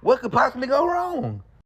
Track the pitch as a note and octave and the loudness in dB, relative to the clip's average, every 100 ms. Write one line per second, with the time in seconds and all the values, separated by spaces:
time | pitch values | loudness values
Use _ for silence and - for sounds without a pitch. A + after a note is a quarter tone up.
0 | - B3 A#3+ A#3+ B3+ B3 B3+ C#4 F4 F4 | 2 2 2 0 0 0 0 2 2 0
1 | F4+ F4 A3+ G#2 - - | -2 -4 -6 -8 -14 -20